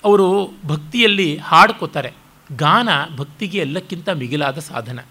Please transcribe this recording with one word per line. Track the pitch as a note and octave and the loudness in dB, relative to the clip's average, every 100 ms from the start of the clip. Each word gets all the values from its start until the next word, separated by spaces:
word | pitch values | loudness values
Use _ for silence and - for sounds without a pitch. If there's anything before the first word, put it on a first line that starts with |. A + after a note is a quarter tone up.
ಅವರು | G#3 G3+ F#3 G3 F#3 - D3+ | 6 6 6 2 -2 -10 -6
ಭಕ್ತಿಯಲ್ಲಿ | D3+ - B3 A3 G3+ F3 D3 | -6 -4 2 2 2 -2 -2
ಹಾಡ್ಕೋತಾರೆ. | - E3 G#3 - E3 D#3 B2+ - _ _ _ C3+ | 2 6 6 4 -6 -6 -8 -14 _ _ _ -2
ಗಾನ | D3+ G3 A#3 C#3+ D#3 C3+ | 2 2 2 0 -2 -10
ಭಕ್ತಿಗೆ | C#3+ - G#3 G3 | -12 -8 -6 -4
ಎಲ್ಲಕ್ಕಿಂತ | C#3+ E3 F3+ F3 E3+ | -4 -6 -8 -10 -6
ಮಿಗಿಲಾದ | E3+ B2 D3 C#3+ D3 | -6 -4 -4 -4 -4
ಸಾಧನ. | D3+ C3 A2+ B2 - | -10 -10 -10 -14 -14